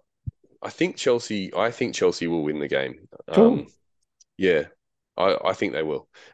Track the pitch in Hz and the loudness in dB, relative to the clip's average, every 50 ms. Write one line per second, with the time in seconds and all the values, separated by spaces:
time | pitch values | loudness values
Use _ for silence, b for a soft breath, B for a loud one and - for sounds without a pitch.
0 | _ _ _ _ _ - - _ _ _ _ _ - - - - 165 - - - | _ _ _ _ _ -14 -14 _ _ _ _ _ -14 -14 -4 -4 -4 -4 -4 -2
1 | - 135 123 120 - - 110 101 92 - - 90 101 117 120 - - 101 - - | 0 0 2 2 0 -4 -4 -4 -4 -4 -2 -2 -2 -2 -2 -2 -4 -4 0 2
2 | 98 90 85 - 87 85 82 82 76 73 76 76 73 69 71 67 67 64 65 - | 2 2 2 0 -2 -2 -2 0 -2 -2 -2 -4 -2 -2 -2 -2 -2 -4 -6 -12
3 | - _ - - - - - - 220 226 - - 143 - _ _ _ _ _ _ | -18 _ -20 -20 -12 2 4 6 6 6 6 2 -2 -8 _ _ _ _ _ _
4 | _ _ _ _ _ _ _ - 92 95 87 76 73 - - _ _ _ _ _ | _ _ _ _ _ _ _ 0 2 4 4 2 0 -2 -8 _ _ _ _ _
5 | _ _ _ - 90 98 92 - - 85 95 - 113 92 62 76 80 78 73 67 | _ _ _ 0 2 2 2 2 0 -2 -2 0 -2 -2 -2 -2 -4 -4 -4 -6
6 | - _ b b b b | -8 _ b b b b